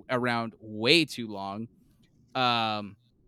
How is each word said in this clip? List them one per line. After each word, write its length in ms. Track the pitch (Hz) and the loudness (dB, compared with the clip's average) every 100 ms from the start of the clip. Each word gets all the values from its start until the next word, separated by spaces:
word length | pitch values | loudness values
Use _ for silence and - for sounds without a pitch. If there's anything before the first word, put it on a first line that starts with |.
| - | -4
around 440 | 127 123 117 113 - | -2 0 -2 -4 -8
way 460 | 110 107 117 165 | -12 -2 4 6
too 240 | 147 - 113 | 4 -4 -8
long. 400 | 101 98 104 117 _ _ _ _ _ _ | -6 -8 -8 -10 _ _ _ _ _ _
Um, 600 | 135 123 117 110 107 101 - _ _ | 0 2 2 0 -2 -6 -14 _ _